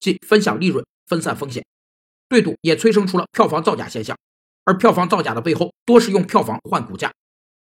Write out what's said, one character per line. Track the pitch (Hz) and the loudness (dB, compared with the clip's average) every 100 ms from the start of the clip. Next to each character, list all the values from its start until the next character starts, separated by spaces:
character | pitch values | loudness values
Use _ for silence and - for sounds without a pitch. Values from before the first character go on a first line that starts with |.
即 | 196 185 - | -4 -4 2
分 | 214 | 2
享 | 202 107 | 2 -2
利 | 180 | -2
润、 | - - _ _ | -2 -6 _ _
分 | 165 | -4
散 | 156 - | -4 -6
风 | 139 | -8
险。 | 120 - _ _ _ _ _ _ | -10 -14 _ _ _ _ _ _
对 | 247 | 2
赌 | 185 - | 2 -2
也 | 160 | -2
催 | 160 226 | 2 2
生 | 208 190 | 2 0
出 | 185 | -2
了 | - | -4
票 | - 214 | 0 0
房 | - | 2
造 | 165 - | -2 -4
假 | 113 | -8
现 | 120 | -10
象， | 110 - _ _ _ _ | -8 -10 _ _ _ _
而 | - 185 | -2 2
票 | 233 | 2
房 | 180 180 | 2 0
造 | 175 | -2
假 | 156 | -2
的 | - | -4
背 | 170 | -2
后 | 156 170 - | -2 -2 -6
多 | - 233 | 4 6
是 | 226 | 6
用 | 190 170 | 0 0
票 | 214 | -2
房 | 135 117 | -2 -8
换 | - 175 110 | -6 -6 -6
股 | 92 | -8
价。 | 147 - _ _ _ _ | -8 -8 _ _ _ _